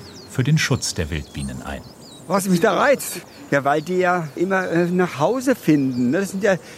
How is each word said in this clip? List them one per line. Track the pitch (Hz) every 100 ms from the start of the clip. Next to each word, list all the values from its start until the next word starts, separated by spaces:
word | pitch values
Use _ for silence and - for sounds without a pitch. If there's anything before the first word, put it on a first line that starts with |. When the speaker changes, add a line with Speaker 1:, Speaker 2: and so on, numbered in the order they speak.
| - - -
Speaker 1:
für | -
den | 131 156
Schutz | - 131 -
der | - 76
Wildbienen | 78 - 69 67 64
ein. | 67 69 - - - - -
Speaker 2:
Was | 196 190
mich | 175
da | 214 180
reizt? | 262 - - 175 - - -
Ja, | 139
weil | 135 151
die | 156 180
ja | 180 180 151 -
immer, | 185 190 185
äh, | 170 175
nach | 180 180 127
Hause | 165 254 254 240
finden, | - 151 131 123 123
ne? | 170
Das | 196
sind | 196
ja | 202 185 -